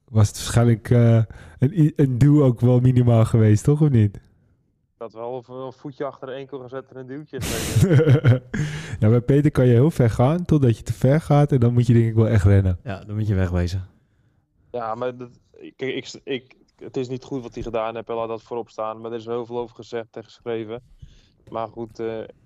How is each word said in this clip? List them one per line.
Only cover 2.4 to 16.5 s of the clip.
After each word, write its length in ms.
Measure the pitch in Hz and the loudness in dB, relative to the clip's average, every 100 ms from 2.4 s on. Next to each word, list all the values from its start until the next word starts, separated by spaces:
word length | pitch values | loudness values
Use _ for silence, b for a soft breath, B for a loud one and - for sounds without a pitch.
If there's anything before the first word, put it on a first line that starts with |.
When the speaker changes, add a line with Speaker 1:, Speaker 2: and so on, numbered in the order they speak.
Speaker 1:
ook 160 | 131 113 | 4 2
wel 200 | 120 123 | 2 4
minimaal 440 | 127 123 120 117 | 4 4 4 4
geweest, 400 | 113 117 107 104 | 4 4 4 4
toch? 160 | - 147 | 2 2
Of 80 | 156 | 4
niet? 320 | 120 104 - _ _ _ _ _ _ _ - | 4 2 -2 _ _ _ _ _ _ _ -16
Speaker 2:
Dat 160 | 113 | -16
wel 320 | 110 117 127 120 | -12 -10 -10 -12
een, 60 | |
een 180 | 127 131 | -14 -14
voetje 320 | 131 151 131 | -14 -16 -12
achter 220 | 139 - 131 | -12 -12 -14
de 60 | |
enkel 260 | 135 135 139 | -14 -14 -16
gezet 260 | 123 131 131 | -14 -14 -14
en 60 | 127 | -18
een 100 | 127 | -16
duwtje 340 | 139 156 131 | -16 -14 -10
gegeven. 1000 | - 113 - 110 190 147 156 123 123 127 - - | -8 -6 -2 0 4 4 4 2 2 0 -2 -8
Speaker 1:
<laughs> 400 | - - - 101 | -8 -10 -12 -2
Ja, 80 | 107 | 2
bij 120 | 120 | 2
Peter 300 | 113 139 147 | 2 2 2
kan 160 | - 123 | 2 4
je 60 | |
heel 180 | 117 147 | 4 2
ver 200 | - 117 | 2 0
gaan, 340 | 110 127 175 | 2 0 0
totdat 320 | 175 156 127 110 | 0 2 2 0
je 60 | |
te 100 | - | -4
ver 280 | - 127 156 | -2 2 2
gaat 320 | - 143 147 | 2 2 2
en 80 | 135 | 2
dan 120 | 120 | 2
moet 140 | 120 120 | 2 4
je 60 | |
denk 140 | 117 113 | 4 4
ik 80 | |
wel 140 | 110 110 | 2 2
echt 160 | 110 | 4
rennen. 340 | 101 98 95 87 | 4 4 2 -2
Speaker 3:
Ja, 200 | - 98 | -6 -12
dan 120 | 104 107 | -8 -6
moet 100 | 107 | -2
je 60 | |
wegwezen. 520 | 95 92 90 87 92 92 _ _ _ _ _ _ _ _ | 0 0 -2 -2 -4 -10 _ _ _ _ _ _ _ _
Speaker 2:
Ja, 240 | 120 113 | -8 -8
maar 220 | 113 127 123 | -6 -6 -8
dat, 120 | 123 _ _ - 78 - | -16 _ _ -20 -20 -12
kijk, 180 | 131 | -8
ik, 260 | - - - | -8 -12 -18
ik, 320 | - 131 _ | -10 -12 _